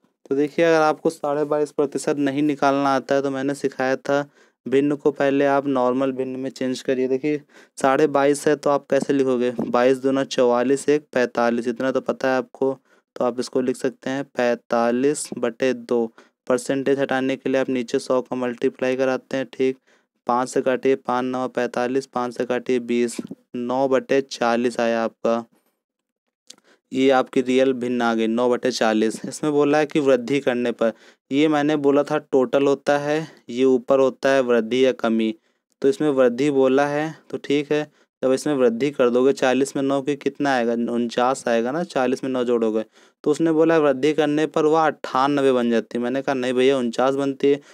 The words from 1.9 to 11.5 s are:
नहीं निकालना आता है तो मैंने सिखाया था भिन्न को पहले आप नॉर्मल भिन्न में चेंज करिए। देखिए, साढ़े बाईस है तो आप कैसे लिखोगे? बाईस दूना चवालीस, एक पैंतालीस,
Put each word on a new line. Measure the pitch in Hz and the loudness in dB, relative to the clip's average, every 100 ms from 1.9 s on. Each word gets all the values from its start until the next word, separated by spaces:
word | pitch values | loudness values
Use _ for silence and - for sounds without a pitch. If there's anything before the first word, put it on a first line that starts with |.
| 139 - 147 | -2 -4 -2
नहीं | 143 139 | -2 0
निकालना | 151 143 139 139 139 | -2 0 0 2 0
आता | 135 127 139 | -2 0 0
है | |
तो | 139 | 0
मैंने | 135 135 143 | -2 -6 -4
सिखाया | 135 - 131 131 | -6 -2 -2 -2
था | - 143 143 _ _ _ 123 | -2 -2 -2 _ _ _ -2
भिन्न | 135 143 147 | 0 2 0
को | 151 | -2
पहले | 139 139 139 139 | 0 0 2 2
आप | 139 143 | 2 0
नॉर्मल | 131 123 127 135 | 0 0 0 -2
भिन्न | 127 131 127 | -4 -6 -6
में | 131 | -10
चेंज | - 131 123 | -6 -6 -4
करिए। | - 127 127 | -4 -2 0
देखिए, | 131 151 147 - - - - | -2 -2 -4 -8 -20 -20 -2
साढ़े | 135 139 151 | 0 2 2
बाईस | 139 139 143 156 | 2 2 2 0
है | 147 | 0
तो | 151 | 0
आप | 143 - | -2 0
कैसे | 139 - | -2 0
लिखोगे? | 143 131 123 123 | 0 2 0 0
बाईस | 120 120 120 127 131 | -2 -2 2 4 2
दूना | 135 135 | 0 0
चवालीस, | 135 - 123 120 123 135 - | -2 2 2 2 2 0 2
एक | 147 151 | 0 0
पैंतालीस, | 131 120 120 120 | -2 -2 0 0